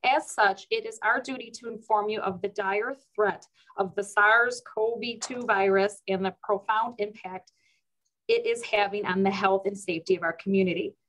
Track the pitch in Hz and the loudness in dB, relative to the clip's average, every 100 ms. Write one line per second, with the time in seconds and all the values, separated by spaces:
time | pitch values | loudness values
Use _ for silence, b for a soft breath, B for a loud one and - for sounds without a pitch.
0 | 247 285 311 - 208 196 - 226 220 220 | 4 2 0 2 2 2 -2 -4 -4 -4
1 | 208 254 262 262 226 220 233 220 - 214 | 0 0 -2 -10 -10 -12 -12 -12 0 0
2 | 208 214 - 185 196 196 196 202 233 277 | 2 -2 -4 -4 -6 -4 -2 -2 -2 -8
3 | _ - 208 180 - b b - 196 185 | _ 0 0 0 -10 b b -4 -4 -2
4 | 202 - 208 226 240 247 - - 220 233 | -4 4 6 6 4 -2 -10 -2 -2 -2
5 | 240 220 - 247 233 202 196 190 202 202 | -6 -8 -8 -8 0 2 4 4 2 -2
6 | - 190 190 185 - 202 - 220 233 240 | -6 -2 -2 -6 -4 -4 0 -2 -2 -4
7 | 208 214 - 185 _ _ _ _ _ _ | -8 -8 -14 -14 _ _ _ _ _ _
8 | _ _ _ 233 233 233 - 214 202 202 | _ _ _ 0 2 -4 -2 0 0 -2
9 | 202 185 196 190 196 190 190 202 - 165 | 0 2 2 2 2 2 0 -6 -4 -6
10 | 165 185 170 165 - 196 185 175 339 - | 0 0 0 -4 0 2 2 0 -4 -8